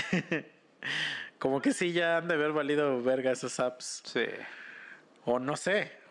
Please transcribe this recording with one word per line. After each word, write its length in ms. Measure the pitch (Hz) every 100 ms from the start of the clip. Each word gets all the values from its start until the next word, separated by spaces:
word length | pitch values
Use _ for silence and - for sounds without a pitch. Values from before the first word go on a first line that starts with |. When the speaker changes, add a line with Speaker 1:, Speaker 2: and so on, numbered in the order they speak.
| -
Speaker 1:
<laughs> 200 | 180 - 160 - - _ _ - - - - - -
Como 220 | - 135
que 120 | -
sí, 180 | - 180
ya 260 | 170 170 170
han 100 | 170
de 80 | 160
haber 160 | 151
valido 500 | 156 143 147 143 127
verga 300 | 123 131 131
esas 280 | 123 127 -
apps. 440 | 127 123 - - -
Speaker 2:
Sí. 200 | 127 110 101 - - - - - - - - -
Speaker 1:
O 140 | 123
no 160 | 131 143
sé, 360 | - 202 - - -